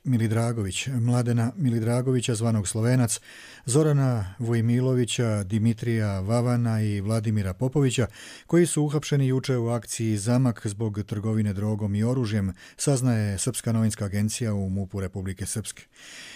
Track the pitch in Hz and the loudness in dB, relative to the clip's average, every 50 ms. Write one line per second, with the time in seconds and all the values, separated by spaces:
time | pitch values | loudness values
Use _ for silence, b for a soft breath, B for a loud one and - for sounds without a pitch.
0 | - 135 123 113 113 107 110 117 117 120 117 117 101 95 90 - - 135 135 120 | -2 0 2 2 2 2 2 2 0 0 0 -2 -2 -4 -4 -6 -4 -4 -2 0
1 | 113 123 123 123 120 120 117 117 113 254 - 202 143 123 117 113 110 113 120 127 | 2 2 2 2 2 2 2 2 0 0 -2 0 0 2 2 2 2 0 0 0
2 | 123 135 127 123 110 - 117 104 117 117 113 107 95 - - 110 110 120 127 127 | 2 2 0 0 0 0 -2 0 0 2 2 2 0 0 -2 0 2 2 4 4
3 | 120 110 - - B B B B B B B B B 131 117 151 156 156 143 143 | 2 2 0 -4 B B B B B B B B B 0 2 4 4 4 4 2
4 | 135 127 123 113 95 95 98 - 120 117 120 117 110 117 120 127 127 131 131 123 | 2 2 0 -2 -4 -6 -6 -6 -2 0 0 2 2 2 2 2 2 2 2 2
5 | 120 - - - 120 113 107 104 98 92 113 107 107 117 113 110 120 120 113 113 | 0 0 0 0 0 0 0 -2 -2 -2 0 2 2 2 2 0 -2 -2 0 0
6 | 107 101 98 95 95 101 117 120 120 123 123 120 120 113 110 110 107 104 104 101 | 0 0 -2 -2 -2 0 0 2 2 2 2 2 2 0 0 0 0 0 0 -2
7 | 95 107 113 113 107 117 107 107 95 92 90 - 127 135 - 151 139 131 - - | -2 0 -2 0 0 0 0 0 0 -2 -2 -2 -2 0 2 2 2 2 2 2
8 | 110 - B B B B B B B B 165 170 175 160 - 151 151 147 143 151 | 0 -2 B B B B B B B B 2 4 4 4 2 0 0 0 -2 -2
9 | - - 151 143 135 127 131 131 - - 127 120 117 117 117 113 - - - - | -2 0 2 2 2 2 2 0 0 0 0 0 0 0 -2 -2 -4 -6 -6 -2
10 | 117 113 107 101 98 120 123 123 131 123 107 - - 107 101 104 113 107 101 107 | 0 0 0 0 0 2 2 4 4 2 0 -2 -4 -6 -4 -2 -4 -2 -2 -4
11 | 101 - 107 104 98 110 110 110 107 104 95 98 104 107 107 104 107 98 101 104 | -4 -4 -4 -4 -2 0 0 2 2 0 0 0 -2 -2 -2 -2 -2 -2 0 0
12 | 110 120 131 135 120 101 110 107 95 92 90 B B B B B - 147 139 120 | 0 0 0 0 0 0 0 0 0 -2 -4 B B B B B 0 0 2 2
13 | 127 127 117 110 104 104 98 92 - 131 110 - - 123 113 113 113 110 107 - | 2 2 2 2 0 0 -2 -2 -2 -4 -4 -4 -2 0 2 2 2 2 0 -2
14 | 104 98 98 104 104 107 - - 123 110 104 101 98 95 92 98 98 92 - 98 | -4 -2 0 0 0 0 0 -2 -2 -2 -2 -2 -2 -2 -2 -4 -4 -4 -6 -6
15 | 95 92 - 101 92 95 92 - 98 - - 120 98 - - - - _ B B | -6 -6 -6 -6 -6 -6 -6 -6 -6 -6 -6 -6 -8 -8 -12 -16 -18 _ B B
16 | B B B B B B B | B B B B B B B